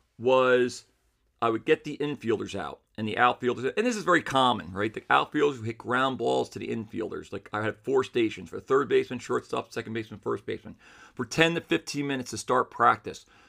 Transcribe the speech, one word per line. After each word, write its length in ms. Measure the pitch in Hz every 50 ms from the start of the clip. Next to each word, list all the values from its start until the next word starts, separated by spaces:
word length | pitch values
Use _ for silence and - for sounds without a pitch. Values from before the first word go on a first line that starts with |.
| _ _ _ -
was 680 | 110 127 131 131 127 127 127 123 123 123 - - - _ _ _ _ _ _ _ _ _ _ -
I 100 | 117 117
would 140 | 113 110 -
get 200 | - 156 156 -
the 120 | 151 143 -
infielders 560 | 147 147 147 - - 113 110 98 101 98 - 98
out 220 | 80 71 - - _ _ _
and 120 | - 110 110
the 100 | - -
outfielders, 540 | 120 123 131 - 127 120 113 110 123 131 -
and 100 | - 220
this 100 | 254 233
is 80 | 214 165
very 180 | 165 175 165 -
common, 480 | - 135 135 131 123 120 98 80 82 92
right? 220 | 95 104 113 -
The 80 | - - -
outfielders 480 | 131 139 147 - - 151 147 147 139 120
would 80 | 110
hit 120 | 113 113 -
ground 400 | - 104 123 127 131 135 131 120
balls 300 | 117 127 127 127 120 -
to 80 | - -
the 100 | - -
infielders. 640 | 117 113 107 110 - 101 92 90 - 82 82 - -
Like, 160 | 98 - - -
I 100 | 107 107
had 140 | 110 104 -
four 260 | - 127 135 131 131
stations 460 | - - 123 113 104 - - 92 -
for 100 | - 98
third 280 | - - 131 139 139 -
baseman, 300 | 135 131 131 - 127 120
shortstop, 540 | - - 123 123 - - - 123 - - -
second 220 | 117 113 117 113
baseman, 260 | 113 110 - 107 98
first 260 | - 120 117 107 -
baseman, 300 | - 104 95 - 113 - _ _ - - - - - _
for 100 | - 123
ten 300 | - - 156 160 165 170
to 40 | 165
fifteen 460 | - - 165 165 - - - 143 143
minutes 240 | 139 139 131 123 -
to 80 | - 104
start 320 | - - 131 127 120 -
practice, 560 | - - 117 120 117 - - 98 - - - _ _ _ _